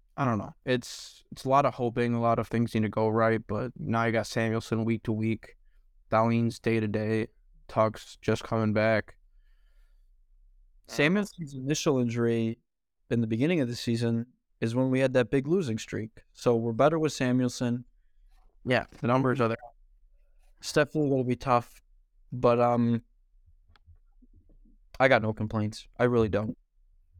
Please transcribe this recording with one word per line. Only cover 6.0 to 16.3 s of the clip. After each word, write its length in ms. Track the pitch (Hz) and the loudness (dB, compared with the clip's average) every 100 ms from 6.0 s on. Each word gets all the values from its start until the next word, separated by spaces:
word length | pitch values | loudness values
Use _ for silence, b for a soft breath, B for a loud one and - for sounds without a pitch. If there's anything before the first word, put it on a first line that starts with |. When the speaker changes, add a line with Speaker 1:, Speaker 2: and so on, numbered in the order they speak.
| - | -2
Speaker 1:
Dahlin's 480 | 110 117 117 117 - | 2 2 2 0 -2
day 220 | 117 113 | -2 0
to 80 | 107 | 0
day, 400 | 107 107 110 110 _ _ - - | -2 -2 -2 -4 _ _ -20 -6
Tuch's 480 | 117 110 107 - - | 0 0 0 -18 -8
just 200 | - 107 | -2 -2
coming 280 | - 113 107 | -2 -2 0
back. 440 | 107 110 107 - - _ - _ _ _ _ _ _ _ _ _ _ - _ _ _ - | 2 2 0 -2 -18 _ -20 _ _ _ _ _ _ _ _ _ _ -20 _ _ _ -12
Speaker 2:
Samuelson's 680 | - 147 202 202 - 147 | 0 2 2 -2 -8 -12
initial 440 | 139 131 151 165 131 | -8 -4 -2 0 0
injury 600 | 120 117 117 117 113 113 _ _ _ _ - | 0 0 0 2 -2 -6 _ _ _ _ -4
in 100 | 120 | -2
the 60 | 113 | 0
beginning 340 | 113 151 175 | 0 0 0
of 80 | 120 | -2
the 80 | 117 | -4
season 500 | - 117 117 117 117 _ _ - | -2 0 0 -2 -4 _ _ -6
is 140 | 113 | -4
when 160 | 120 131 | 0 0
we 100 | 131 | 2
had 120 | 135 | 2
that 160 | 127 120 | 2 2
big 160 | 139 139 | 0 0
losing 320 | 190 139 110 | -2 0 -6
streak. 440 | - 104 110 - _ | -6 -8 -8 -14 _